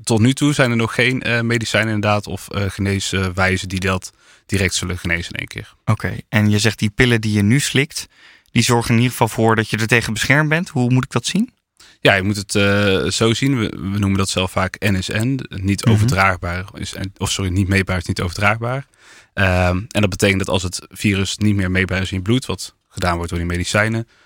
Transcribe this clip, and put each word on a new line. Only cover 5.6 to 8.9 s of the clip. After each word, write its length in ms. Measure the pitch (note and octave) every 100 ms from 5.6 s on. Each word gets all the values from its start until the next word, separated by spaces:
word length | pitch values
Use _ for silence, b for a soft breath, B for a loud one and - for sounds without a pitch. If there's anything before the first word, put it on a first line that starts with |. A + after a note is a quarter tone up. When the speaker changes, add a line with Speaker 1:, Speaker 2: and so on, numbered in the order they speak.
| - _ -
Speaker 2:
Oké, 320 | A2+ - - -
en 200 | A2 G#2
je 100 | G#2
zegt 200 | A2 -
die 100 | A2
pillen 320 | - B2+ A#2
die 120 | G#2+
je 100 | G#2
nu 160 | G2+ C3+
slikt, 480 | - - C3+ - - b b b b
die 120 | A#2+
zorgen 260 | A#2 A#2+
in 60 | A#2